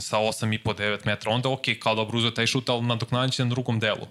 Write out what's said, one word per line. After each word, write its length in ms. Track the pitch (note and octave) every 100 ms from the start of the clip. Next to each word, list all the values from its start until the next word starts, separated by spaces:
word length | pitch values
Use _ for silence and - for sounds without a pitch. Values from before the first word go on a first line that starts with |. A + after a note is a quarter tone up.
sa 180 | - A2
osam 340 | A2 - A2
i 60 | G#2+
po, 160 | A2
devet 300 | G2+ G#2 G2+
metra, 260 | - G#2 G#2+
onda 180 | A#2 C3
okej, 320 | C3 - A2
kao 140 | B2+
dobro 240 | A2 G#2+ A#2
uzeo 120 | A2+
taj 160 | A2+ A2+
šut, 220 | C3+ B2
ali 140 | A#2+
nadoknadit 520 | A#2+ A2+ A2+ B2 C3
će 100 | -
na 60 | B2
drugom 300 | B2 B2 A2+
delu, 280 | A2 G2 -